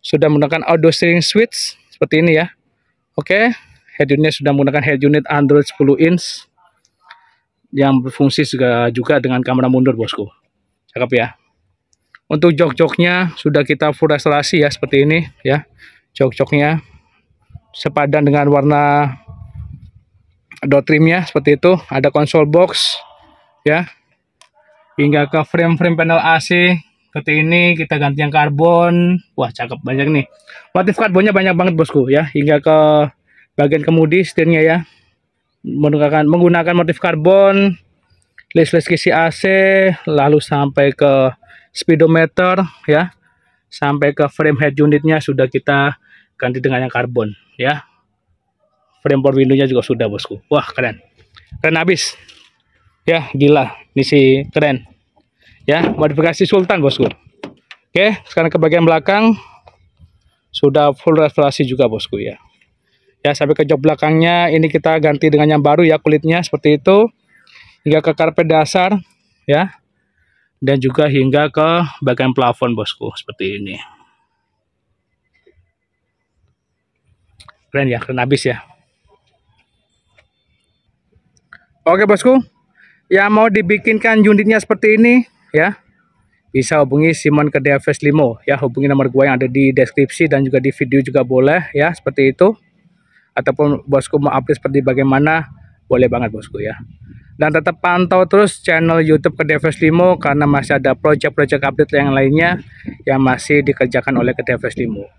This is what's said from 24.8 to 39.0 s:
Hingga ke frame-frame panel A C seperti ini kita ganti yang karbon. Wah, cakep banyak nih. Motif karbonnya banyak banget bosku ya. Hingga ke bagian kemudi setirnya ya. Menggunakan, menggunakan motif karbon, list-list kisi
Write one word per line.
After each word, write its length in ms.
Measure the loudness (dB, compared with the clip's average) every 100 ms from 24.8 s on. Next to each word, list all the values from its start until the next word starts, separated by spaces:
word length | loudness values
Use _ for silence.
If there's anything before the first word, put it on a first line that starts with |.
| _ -4
Hingga 320 | 0 0 0
ke 160 | -2
frame-frame 560 | -2 -2 0 2 0 0
panel 240 | 0 0
A 160 | 2 0
C 320 | 0 0 2 0 -6 _ _
seperti 320 | -12 -4 -2
ini 320 | 0 0 0 -2
kita 240 | -4 -4
ganti 240 | -2 -2
yang 80 | -2
karbon. 880 | 0 0 2 2 4 2 2 0 -2 -6 -8
Wah, 160 | -8
cakep 320 | -6 -10 -8
banyak 240 | -6 -4 0
nih. 180 | -2 -4 _ _ -20 -8
Motif 240 | -2 -2 0
karbonnya 400 | 0 2 2 2
banyak 160 | 0
banget 240 | 0 0 0
bosku 320 | 0 0 2
ya. 240 | 0 0
Hingga 320 | -2 0 2
ke 140 | 2 4 4 4 0 _ _ _ _ -2
bagian 240 | 0 0
kemudi 400 | 0 2 2 2
setirnya 400 | 0 0 2 4
ya. 140 | 4 2 -4 _ _ _ _ _ _ _ -10
Menggunakan, 560 | -2 0 2 0 2 2
menggunakan 400 | 2 4 2 0 0
motif 160 | 0 -2
karbon, 720 | -4 0 2 4 4 4 0 -2 _ _ _ _ _ _ _ 0
list-list 320 | 2 0 -2
kisi 240 | -2